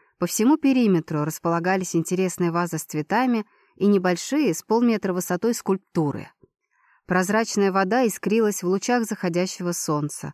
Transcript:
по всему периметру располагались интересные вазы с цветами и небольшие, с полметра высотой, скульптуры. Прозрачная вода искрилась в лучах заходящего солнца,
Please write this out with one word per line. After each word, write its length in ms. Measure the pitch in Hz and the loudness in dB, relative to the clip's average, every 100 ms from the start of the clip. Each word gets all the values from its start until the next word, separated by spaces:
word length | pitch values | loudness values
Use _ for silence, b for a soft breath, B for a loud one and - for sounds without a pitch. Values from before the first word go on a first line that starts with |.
| b b | b b
по 60 | |
всему 320 | 175 - 233 311 | -4 2 4 4
периметру 680 | 269 262 220 170 - 156 | 4 4 4 2 0 -2
располагались 720 | 151 - 170 170 180 190 185 | -2 -4 -2 0 0 -2 0
интересные 560 | 170 160 185 185 - 170 | -2 -2 -2 -2 0 -2
вазы 280 | 170 175 160 | 0 -2 -6
с 60 | |
цветами 600 | - 151 147 214 254 233 - b b | -6 -6 -2 0 2 0 -4 b b
и 120 | b 202 | b 2
небольшие, 680 | 196 180 175 - 294 247 | 4 2 -2 -2 0 0
с 80 | 160 | -2
полметра 500 | - 226 240 214 190 | 0 2 2 0 -2
высотой, 400 | 180 - 180 233 | -4 -4 -2 -2
скульптуры. 800 | 226 - 190 _ 175 147 - - _ _ _ _ _ _ _ | -2 -2 -2 _ -2 -2 -4 -12 _ _ _ _ _ _ _
Прозрачная 640 | - 180 180 214 226 208 196 | -4 -2 0 0 0 0 2
вода 360 | 190 190 240 233 | 2 2 2 0
искрилась 560 | - 190 226 214 - | 0 0 2 2 0
в 40 | 180 | -2
лучах 380 | 190 - 247 | -2 0 -2
заходящего 680 | 220 214 180 170 185 - 175 | -2 -4 -2 -2 -4 -4 -6
солнца, 600 | 175 - 147 147 - - | -4 -2 -2 -2 -8 -12